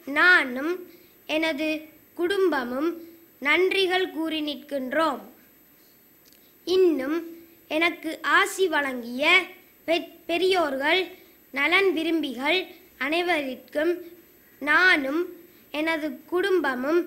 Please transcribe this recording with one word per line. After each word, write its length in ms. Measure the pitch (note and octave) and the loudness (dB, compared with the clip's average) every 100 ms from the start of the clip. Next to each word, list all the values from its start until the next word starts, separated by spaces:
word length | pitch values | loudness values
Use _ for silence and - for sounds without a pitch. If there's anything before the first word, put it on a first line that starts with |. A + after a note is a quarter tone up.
| - | -6
நானும் 640 | D4 F4+ F4 C4+ B3 D#4 F4+ - - _ _ - | 2 6 6 2 -4 -4 -6 -10 -20 _ _ -6
எனது 420 | D#4 D#4+ C#4 D#4 D#4 - - _ | -2 -2 -2 -2 -4 -8 -20 _
குடும்பமும் 760 | - F4 F#4 F#4 C#4+ B3 B3+ E4 E4 - - _ _ | -4 -2 2 2 2 -2 -4 -4 -4 -12 -20 _ _
நன்றிகள் 720 | C#4 D#4+ F#4 G4 F4+ F#4 E4 | 0 2 2 2 2 0 -2
கூறி 300 | C#4 D#4+ D#4 | -4 -4 -4
நிற்கின்றோம். 840 | D4 C4 - C#4 B3+ C#4+ D#4+ A3+ - - _ _ _ _ _ _ _ _ _ _ _ _ | -4 -8 -8 -6 -2 0 0 -2 -10 -20 _ _ _ _ _ _ _ _ _ _ _ _
இன்னும் 520 | E4+ F#4+ F4+ C#4 C4+ E4 E4 - - _ - | 0 4 4 4 0 -4 -6 -14 -20 _ -6
எனக்கு 500 | D4+ E4+ E4+ D#4+ - | -2 0 -2 -8 -6
ஆசி 460 | C#4 E4 G4 F#4 F#4+ | 2 2 2 0 0
வழங்கிய 760 | D4+ C#4 B3+ A#3 B3 D#4 F#4 F4 - _ _ - | 2 -2 -6 -8 -2 2 2 2 -8 _ _ -2
பெ-, 240 | E4+ E4+ - - | -2 -4 -12 -4
பெரியோர்கள், 800 | E4+ F#4 F#4+ D4+ C4 D4 F4+ E4+ - - _ _ | 0 2 2 0 -2 0 0 -2 -10 -20 _ _
நலன் 400 | C4+ D4 F#4 G4 | -4 2 4 4
விரும்பிகள் 760 | D#4 D#4+ E4 C#4+ A#3 C#4+ F#4 F#4 - - - | 2 0 -2 -2 -4 0 0 -2 -12 -20 -8
அனைவருக்கும் 920 | C4+ E4 F4+ D#4+ C4+ B3 - D4 E4 F4 - - _ _ _ _ | -2 -2 0 -2 -2 -8 -8 -2 -2 -2 -8 -20 _ _ _ _
நானும் 640 | C#4+ D#4+ F#4 E4+ C4+ D#4 F4 - - - _ | 0 4 4 4 2 -2 -4 -10 -20 -20 _
எனது 540 | D4 D#4+ D#4+ D4+ B3 | -4 -2 -2 -4 -8
குடும்பமும் 760 | - F4+ G4 F#4 C#4+ B3 C4+ E4+ | -4 -2 2 2 0 -2 0 0